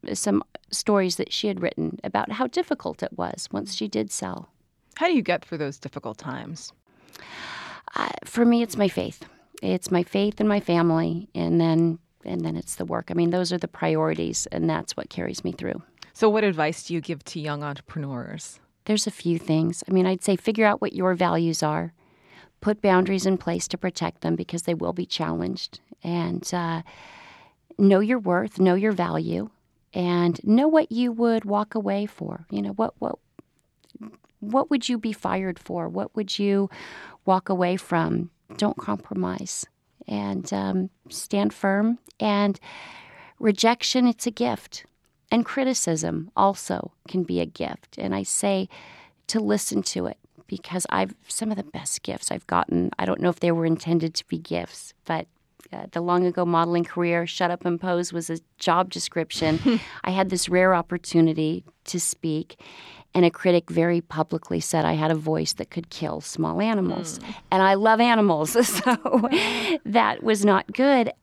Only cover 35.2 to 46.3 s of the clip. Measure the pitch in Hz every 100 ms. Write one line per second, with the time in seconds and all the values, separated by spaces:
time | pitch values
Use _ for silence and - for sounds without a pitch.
35.2 | 196 185 190 175 - 175 165 175 208 -
36.2 | 196 - 202 196 196 - - - - -
37.2 | - 185 - 185 180 185 - 175 165 170
38.2 | 175 _ _ - 208 - - 202 - 196
39.2 | 180 - 190 - - _ _ _ - 104
40.2 | 101 95 - 98 98 92 131 _ - -
41.2 | - 202 208 - 196 196 220 240 _ _
42.2 | 214 202 202 196 - - - - - -
43.2 | - _ 220 196 226 240 - 254 247 220
44.2 | 240 220 240 214 - - - _ _ _
45.2 | _ 226 - - 262 247 - 160 160 165
46.2 | 165